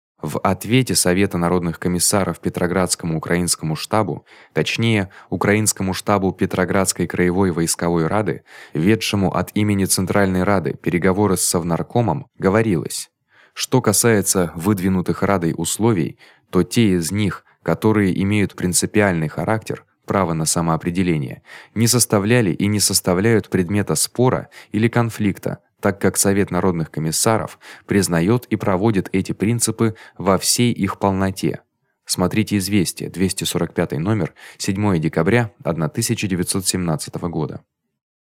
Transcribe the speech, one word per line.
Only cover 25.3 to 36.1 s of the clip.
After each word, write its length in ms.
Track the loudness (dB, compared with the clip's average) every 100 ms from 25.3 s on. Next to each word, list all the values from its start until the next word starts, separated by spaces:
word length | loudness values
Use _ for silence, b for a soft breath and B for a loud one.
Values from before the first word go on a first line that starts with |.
| -2 -6 -10 _ _
так 200 | -2 0
как 160 | 0 2
Совет 340 | 2 2 0
народных 400 | 0 0 0 -4
комиссаров 680 | -4 -4 0 0 0 -2 -12 B B -2
признает 600 | 0 2 2 2 2 0
и 100 | -4
проводит 520 | 0 0 2 0 0
эти 200 | -2 -4
принципы 600 | -2 -2 0 -2 0 -2 -2 B -4
во 200 | 0 2
всей 340 | 0 2 0
их 260 | 0 -2 -2
полноте". 640 | -2 0 -2 -2 -4 -4 _ _ _ _
Смотрите 540 | -6 -2 0 0 0 0
"Известия", 520 | 0 0 0 -4 -10
двести 340 | -2 -2 -2
сорок 300 | -4 -4 -2
пятый 240 | -2 -2 -2
номер, 360 | -2 -2 -2 B B B
седьмое 400 | -6 -2 0 0
декабря 540 | 0 0 2 2 0 -4
одна 240 | -6 -2 -4
тысяча 400 | -4 -4